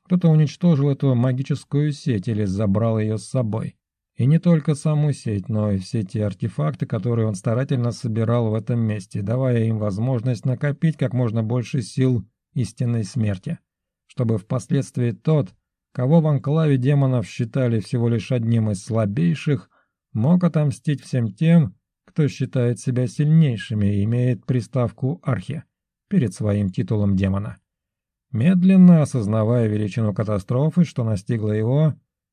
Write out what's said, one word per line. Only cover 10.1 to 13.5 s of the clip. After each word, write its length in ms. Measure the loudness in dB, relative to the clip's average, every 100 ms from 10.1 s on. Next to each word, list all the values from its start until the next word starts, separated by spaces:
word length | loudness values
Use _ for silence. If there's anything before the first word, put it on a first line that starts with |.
| -2 -2 -4 -4
накопить 500 | -2 -4 -2 -2 -2
как 160 | -4
можно 300 | -2 -2 -2
больше 400 | -2 -4 -4 -6
сил 420 | -6 -2 0 0 -4 _ _
истинной 500 | -6 -6 -4 -2 -2
смерти, 540 | -4 -2 -2 -2 -6